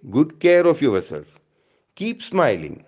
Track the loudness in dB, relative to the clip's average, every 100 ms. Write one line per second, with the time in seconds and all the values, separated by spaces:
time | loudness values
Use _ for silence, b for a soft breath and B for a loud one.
0 | -4 -2 -2 0 2 4 4 2 0 0
1 | -4 -14 -14 _ _ _ _ _ _ -10
2 | -8 -8 -6 0 0 0 -6 -16